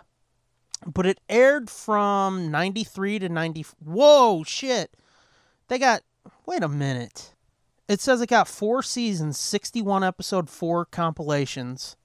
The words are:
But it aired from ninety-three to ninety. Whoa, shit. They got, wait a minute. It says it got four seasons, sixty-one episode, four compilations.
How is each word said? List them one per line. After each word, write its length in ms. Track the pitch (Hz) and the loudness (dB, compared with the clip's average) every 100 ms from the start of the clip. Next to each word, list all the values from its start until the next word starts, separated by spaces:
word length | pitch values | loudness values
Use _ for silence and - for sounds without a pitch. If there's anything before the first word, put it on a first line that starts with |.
| _ _ _ _ _ _ _ - 170 | _ _ _ _ _ _ _ -14 -8
But 180 | 165 185 | -2 0
it 140 | 190 - | -2 0
aired 400 | 220 262 294 226 | 4 6 4 -2
from 800 | - - 208 202 202 196 190 165 | -12 -2 0 2 2 0 -2 -2
ninety-three 720 | 156 185 196 - 190 196 208 | -2 -2 -4 -8 -4 -4 -2
to 100 | 185 | -4
ninety. 340 | 165 165 160 151 - | -4 -4 -6 -12 -16
Whoa, 640 | 156 180 294 294 240 175 | -6 4 8 8 8 2
shit. 540 | 156 - 269 240 - _ _ _ _ _ _ _ - | -4 -8 -4 -4 -4 _ _ _ _ _ _ _ -6
They 100 | 254 | 0
got, 240 | 269 220 _ _ - _ - | 2 2 _ _ -20 _ -8
wait 160 | 359 | -4
a 40 | 160 | -2
minute. 680 | 143 139 127 120 - - _ _ _ _ _ - | -2 -2 -4 -8 -16 -20 _ _ _ _ _ -4
It 140 | 202 | -2
says 180 | - 254 | 2 0
it 80 | 233 | 4
got 180 | 233 175 | 2 2
four 340 | - 208 254 | -2 -2 -2
seasons, 560 | - 247 233 185 151 135 | -2 -4 -4 -2 -4 -4
sixty-one 640 | - 208 - 240 196 190 | -4 -4 -4 -6 -2 0
episode, 460 | 185 180 - 190 165 | 0 -4 -4 -4 -4
four 360 | - 170 170 170 | -6 -2 -2 -4
compilations. 1120 | - 165 156 151 143 135 - 123 131 - - | -4 -4 -4 -2 -2 -2 -6 -10 -10 -14 -18